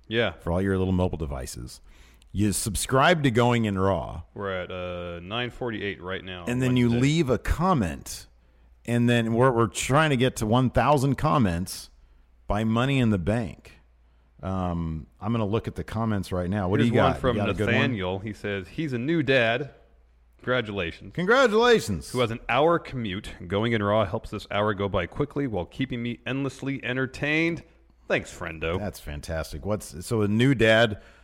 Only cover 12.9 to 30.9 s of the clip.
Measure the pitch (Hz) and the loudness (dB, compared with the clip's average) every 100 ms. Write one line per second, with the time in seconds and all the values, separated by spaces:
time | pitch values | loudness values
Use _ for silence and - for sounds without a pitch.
12.9 | 135 113 101 85 117 92 - - - _ | 2 2 2 0 -2 -4 -10 -20 -20 _
13.9 | _ _ _ _ - 95 95 90 85 82 | _ _ _ _ -10 -6 -2 -2 -2 -4
14.9 | 80 - _ 104 117 101 110 107 - - | -6 -10 _ -4 -2 0 -2 -4 -8 -8
15.9 | 110 113 101 - 90 90 104 92 107 117 | -4 -2 -2 -2 -4 -2 -2 0 2 4
16.9 | 110 90 80 131 113 104 92 107 123 139 | 4 4 2 0 0 0 0 2 2 2
17.9 | 110 92 95 107 98 104 98 90 - 160 | 0 -2 -4 -6 -8 -6 -6 -6 -8 -4
18.9 | 120 135 165 127 135 113 123 139 - _ | -4 0 0 2 2 2 0 -4 -14 _
19.9 | _ _ _ _ _ - 127 107 101 82 | _ _ _ _ _ -2 -2 -2 -4 -4
20.9 | - - 156 180 254 254 214 240 220 113 | -6 -10 -4 2 4 6 6 6 4 2
21.9 | 85 - 123 117 113 - 120 160 170 - | -4 -4 -2 0 -2 -2 2 4 2 -2
22.9 | 131 110 92 - - 90 98 117 113 101 | -6 -6 -6 -8 -12 -4 0 2 2 2
23.9 | 110 92 110 - 104 - 101 107 98 101 | 2 2 -4 -6 -10 -4 0 0 0 -2
24.9 | 98 87 - 147 143 139 98 85 - 131 | -2 -2 -4 -4 -4 -4 -4 -6 -6 -6
25.9 | 120 120 117 120 135 139 - 135 135 120 | -4 -6 -6 -6 -4 -4 -6 -6 -6 -4
26.9 | 131 127 - 147 156 165 160 - _ _ | -4 -4 -4 -2 0 0 -4 -10 _ _
27.9 | _ - 160 - - 85 82 80 90 101 | _ -4 -4 -4 -10 -10 -6 -2 -2 -4
28.9 | - 76 73 - 80 76 78 85 104 - | -8 -10 -10 -6 -6 -6 -8 -6 -6 -6
29.9 | 73 - 113 104 107 131 123 110 110 117 | -14 -4 0 2 4 4 6 6 6 4